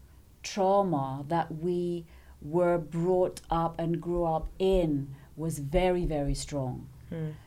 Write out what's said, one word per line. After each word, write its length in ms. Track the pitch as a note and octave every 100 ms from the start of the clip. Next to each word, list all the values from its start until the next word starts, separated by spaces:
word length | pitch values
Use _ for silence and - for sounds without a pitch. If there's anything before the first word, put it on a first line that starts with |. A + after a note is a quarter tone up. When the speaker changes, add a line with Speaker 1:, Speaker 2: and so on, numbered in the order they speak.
| - - - -
Speaker 1:
trauma 840 | - G#3 F#3+ G3+ F#3+ D3+ C3+ C3+ C#3+
that 220 | E3+ - D#3+
we 420 | F3 F3 F3 F3 E3 - - -
were 340 | D3 E3 F3 E3+
brought 640 | D#3 E3 F3 F#3 F3+ - -
up 320 | E3 E3 E3
and 180 | E3 E3+
grew 260 | E3+ F3
up 240 | E3+ D#3+ D#3+ -
in 500 | F#3+ F#3+ E3 C#3+ C#3 - - -
was 220 | D#3+ D3+
very, 460 | C#3 F3+ F#3 F3+
very 300 | D#3 D3+ C#3+
strong. 520 | C#3 - C#3+ C3 B2+ B2 - -
Speaker 2:
Hmm. 220 | E3 D#3 D3+